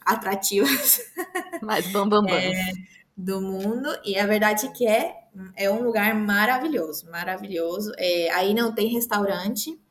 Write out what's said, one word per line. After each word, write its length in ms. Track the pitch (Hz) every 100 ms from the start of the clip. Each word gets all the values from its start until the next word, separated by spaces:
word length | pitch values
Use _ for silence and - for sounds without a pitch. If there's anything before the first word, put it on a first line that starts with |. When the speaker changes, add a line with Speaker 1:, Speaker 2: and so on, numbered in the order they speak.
Speaker 1:
atrativas. 960 | - 233 190 196 - 196 277 269 - - - -
<laughs> 160 | - 359 349 339
Speaker 2:
Mais 260 | 214 214 185
bambambãs. 720 | 202 202 208 190 185 185 185
Speaker 1:
É, 140 | 185 185 - - _ -
do 240 | 185 190
mundo. 480 | 190 190 202 240 285 330
E 140 | 208 190
a 80 | 208
verdade 400 | 214 214 208 262
é 40 |
que 160 | - 226
é, 280 | 226 311 - _ 190 185 -
é 140 | 196
um 120 | 220
lugar 320 | 240 214 208
maravilhoso, 960 | 214 208 202 220 254 311 247 160 147 165
maravilhoso. 840 | 170 185 190 196 170 165 185 214 -
É, 320 | 180 175 170
aí 240 | 185 196
não 200 | 220 233
tem 140 | 220 226
restaurante, 880 | 240 233 208 202 175 196 254 311 339 _